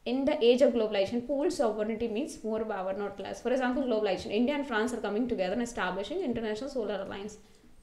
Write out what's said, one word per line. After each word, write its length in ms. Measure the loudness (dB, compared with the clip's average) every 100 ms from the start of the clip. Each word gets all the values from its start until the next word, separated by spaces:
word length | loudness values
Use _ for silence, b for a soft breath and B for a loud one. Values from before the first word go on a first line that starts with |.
| -2
In 200 | 0 2
the 180 | 6
age 180 | 6 8
of 120 | 6
globalization, 540 | 6 2 2 2 0 -2
pooled 260 | 0 0
sovereignty 540 | 2 0 0 -2 -2 -2
means 360 | -2 -4 -6
more 200 | -4 -2
power, 300 | -2 -4 -4
not 260 | -4 -6 -6
less. 220 | -8 -6
For 100 | -2
example, 320 | 0 2 0
globalization, 480 | 0 2 2 0 0
India 240 | 2 2 0
and 100 | 0
France 280 | 0 0
are 80 | -2
coming 260 | -2 -2 -2
together 260 | 0 0
and 80 | 0
establishing 600 | -4 -2 -2 -2 -4 -4
international 480 | -2 -2 -2 -4 -4
solar 320 | -4 -4 -4
alliance. 360 | -6 -8 -10 -12 B B B -6